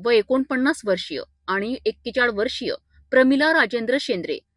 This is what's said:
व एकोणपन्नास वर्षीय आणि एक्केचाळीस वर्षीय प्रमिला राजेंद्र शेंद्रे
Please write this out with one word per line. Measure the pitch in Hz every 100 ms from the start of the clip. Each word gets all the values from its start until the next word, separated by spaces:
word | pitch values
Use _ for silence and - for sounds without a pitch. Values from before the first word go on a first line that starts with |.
| 226
व |
एकोणपन्नास | 226 208 262 269 262 269 320 208
वर्षीय | 185 - 139 - _ -
आणि | 196 214 262 220
एक्केचाळीस | - 233 254 240
वर्षीय | 202 240 - 208 - _ _ -
प्रमिला | 254 262 269 311
राजेंद्र | 320 233 240 226 277
शेंद्रे | - 190 160 143 _